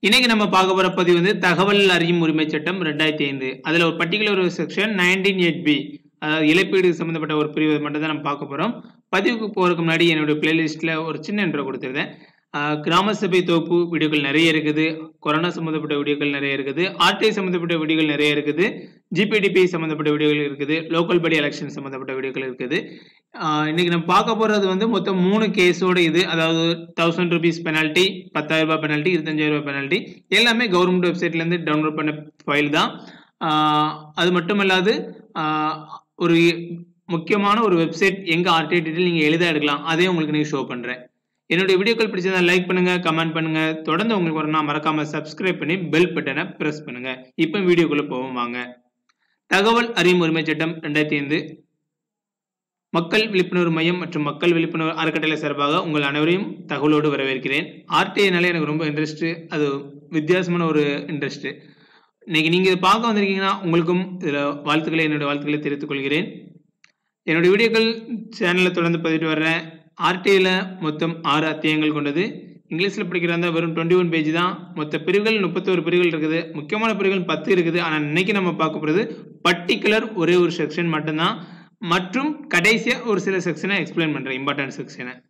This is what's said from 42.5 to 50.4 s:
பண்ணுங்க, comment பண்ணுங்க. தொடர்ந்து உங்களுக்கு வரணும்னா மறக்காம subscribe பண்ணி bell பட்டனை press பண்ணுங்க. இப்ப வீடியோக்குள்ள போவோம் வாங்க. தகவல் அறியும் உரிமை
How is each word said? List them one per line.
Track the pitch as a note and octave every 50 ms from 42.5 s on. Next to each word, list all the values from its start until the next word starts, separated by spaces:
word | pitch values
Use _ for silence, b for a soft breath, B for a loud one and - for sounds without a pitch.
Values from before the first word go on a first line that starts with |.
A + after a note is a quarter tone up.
| F3+ F#3 F3+ F3
பண்ணுங்க, | F#3 F#3 F3+ F3+ F3+ F3 F3
comment | E3 D#3+ D#3+ E3 E3 D#3
பண்ணுங்க. | E3 D#3+ D#3+ D#3 D#3 D#3+ D#3+ D#3+ D#3 D#3+ -
தொடர்ந்து | D#3 E3 G#3+ A#3 A3+
உங்களுக்கு | G3+ F3 E3 D#3 D#3
வரணும்னா | D3+ D3+ D#3 D#3 D3+ C#3+
மறக்காம | D3 D3+ D3 D#3+ D#3 D#3 D3 D3
subscribe | D3+ D#3 D3 - - - A3+ F#3 F3 E3+
பண்ணி | - C#3+ E3+ G3 F3+ D#3 C#3+
bell | D#3+ F3+ F3 E3+
பட்டனை | D#3 - C#3 C3+ C#3+ E3+ - - -
press | D3+ D3+ D3 D3+ -
பண்ணுங்க. | - C3 B2 B2 C3 B2+ B2+ B B B - D#3+
இப்ப | D#3+ - G#3 F#3+ F3+
வீடியோக்குள்ள | F3 E3+ E3 D#3 D3 D3 C#3+ C#3+
போவோம் | C#3 B2+ B2+ C3+ B2+ B2
வாங்க. | A#2+ A#2+ A#2+ B2 B2 B2 B2 _ _ _ _ _ _ _ _ _ _ _ _ _ _ _ -
தகவல் | F#3+ G3 A3 A#3 A#3 A#3+ A#3 A#3 F#3
அறியும் | E3+ F3+ F3+ F3+ F3
உரிமை | D#3+ D#3+ D#3+